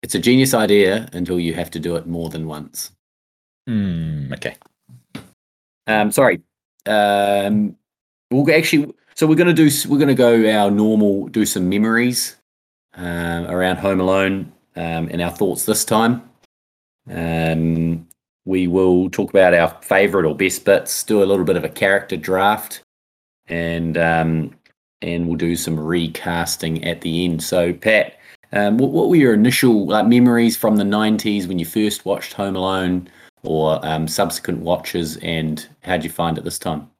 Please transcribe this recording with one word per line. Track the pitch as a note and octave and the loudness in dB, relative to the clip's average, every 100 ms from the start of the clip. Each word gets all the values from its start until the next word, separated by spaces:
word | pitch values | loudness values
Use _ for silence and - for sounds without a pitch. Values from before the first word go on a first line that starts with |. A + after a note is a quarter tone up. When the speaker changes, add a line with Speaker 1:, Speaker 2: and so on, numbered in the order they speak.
Speaker 1:
It's | - G2 | -4 -2
a | |
genius | A2 B2+ C3+ | 2 4 4
idea | B2 G#2+ G#2 F#2+ G#2 A2+ | 2 4 4 4 2 -4
until | F2+ F2+ F2+ | -8 -4 -2
you | E2 E2 | -2 -4
have | E2 | -6
to | E2+ | -6
do | D#2+ E2 | -6 -6
it | E2 | -6
more | E2+ E2 | -8 -8
than | D#2+ D#2+ | -8 -10
once. | D2+ D2+ - - _ _ _ _ _ _ _ - | -12 -14 -14 -16 _ _ _ _ _ _ _ -6
Speaker 2:
Hmm, | A2 G2+ E2 D#2+ D2+ C2+ | -4 -2 -4 -6 -6 -8
okay. | - - - _ _ _ B2 _ - - _ _ _ _ _ - | -8 -10 -12 _ _ _ -20 _ -20 -20 _ _ _ _ _ -2
Speaker 1:
Um, | A2 G#2 | 0 2
sorry. | - B2+ E2+ _ _ _ _ - | 4 2 2 _ _ _ _ -2
Um, | G#2+ G#2 G2+ G2+ G2+ G2+ G#2 G#2 - _ _ _ _ _ | 2 2 2 2 0 0 0 -2 -6 _ _ _ _ _
we'll | B2+ C#3+ | 0 4
go, | |
actually, | D#3 D#3+ D#3 D3 - _ | 2 4 0 0 -8 _
so | - D#3+ | -2 2
we're | D#3 | 4
gonna | F3 | 4
do | D#3 D#3 | 6 4
s-, | C3+ - | 4 -2
we're | C#3+ | 2
gonna | C#3+ B2+ | 2 4
go | A#2+ A#2 A2 | 4 6 4
our | G#2+ G2+ | 2 2
normal, | G2+ G#2+ A2 G#2 G2 - | 2 2 4 2 2 -2
do | A2+ G2+ | -2 -2
some | - F2+ | 0 -2
memories, | G2 A2 A2+ B2 A#2+ - - _ _ _ _ _ | 0 0 2 0 -2 -8 -12 _ _ _ _ _
um, | - F2 E2+ E2+ E2+ E2+ | -12 -8 -6 -4 -6 -4
around | F2 F#2 F2+ | -2 -2 0
Home | G2 F#2 | -2 0
Alone, | F#2 F#2+ G2 G2 F2 _ _ - | 2 2 0 -2 -8 _ _ -10
um, | E2+ E2 E2 | -6 -6 -6
and | E2+ | -4
our | F2 | -6
thoughts | - G2 - - | -2 -4 -2 -4
this | G#2+ | -4
time. | - A2 A#2 B2 - _ _ _ _ _ _ _ - | 0 0 2 0 -6 _ _ _ _ _ _ _ -12
Um, | F2 E2 E2 E2 D#2+ E2 E2 E2 E2 E2 _ _ _ - | -8 -4 -2 -2 0 0 -2 -2 -4 -8 _ _ _ -4
we | F#2+ F2+ | -2 0
will | F#2 F#2 F2+ F#2 | 2 4 4 2
talk | - G2 | -2 0
about | G2 F#2 | 4 6
our | F2 E2+ - | 6 2 -2
favourite | - F#2+ G2 F#2+ D#2+ | 0 2 2 2 0
or | |
best | D2 F#2+ - | 0 -2 0
bits, | - G2 - - | 2 2 2 -8
do | - G#2+ | -2 2
a | F#2+ | 2
little | G2 | 2
bit | F2 F2+ | 2 0
of | D#2+ | -2
a | |
character | - G2+ G2 - F2 | -2 2 2 -2 -8
draft, | D#2 F#2 G2 G#2+ - - _ _ _ _ _ _ _ | -4 0 2 0 -4 -18 _ _ _ _ _ _ _
and, | E2+ E2+ E2+ E2 E2 | -6 -4 -4 -2 0
um, | E2 E2 D#2+ D#2+ D2 - _ _ _ _ | 2 2 0 -2 -4 -10 _ _ _ _
and | F2 E2+ E2+ | -8 -4 -4
we'll | E2 | -2
do | E2+ E2+ | -2 -2
some | - D#2+ | -4 -6
recasting | D#2 F2 E2 D#2+ - E2+ E2+ - E2 D#2+ D#2+ | -2 -2 -2 -6 -6 -4 -4 -6 -6 -6 -6
at | E2 | -6
the | E2+ E2 F2+ | -6 -2 -2
end. | E2 | -4
So, | - F2+ F2 | -2 -2 0
Pat, | F2 G#2+ G#2+ - - - - _ | -2 2 2 0 -8 -20 -20 _
um, | G2+ G#2 A2 | -2 0 2
what, | C3+ | 2
what | D#3+ - | 2 4
were | F3 | 4
your | C3 G#2+ | 6 6
initial, | A#2 B2+ C3 G#2+ G2 | 4 4 4 2 2
like, | G#2 G#2 | 2 4
memories | B2 B2 A#2 A#2 A2+ | 6 6 4 2 2
from | A2+ G#2 | 0 0
the | |
nineties | G2+ G#2 G#2+ G#2+ G#2+ G#2 F2+ | 0 0 0 0 -2 -4 -2
when | F#2 | -4
you | E2 | -4
first | A2 G#2+ G2+ | -2 -2 -2
watched | - G2+ - | -6 -6 -6
Home | - G2 F#2+ | -6 -6 -2
Alone, | F#2 F#2+ F2+ F2+ F2+ - - _ | -2 -2 -2 -4 -6 -20 -20 _
or, | - D#2+ D#2 D#2 D#2 | -4 -2 0 0 -2
um, | D#2 D#2+ | -4 -4
subsequent | - F2+ - - E2+ | -2 -2 -4 -8 -6
watches, | E2 F2+ - F2+ D#2+ D#2 | -2 -4 -2 -6 -6 -6
and | F2 E2 D#2+ D#2 - _ | -6 -4 -4 -6 -12 _
how'd | - F2+ | -6 -4
you | D#2+ | -4
find | - E2 D#2+ | -4 -4 -4
it | |
this | E2+ - | -8 -8
time? | F#2 D2+ C#2+ _ | -8 -8 -10 _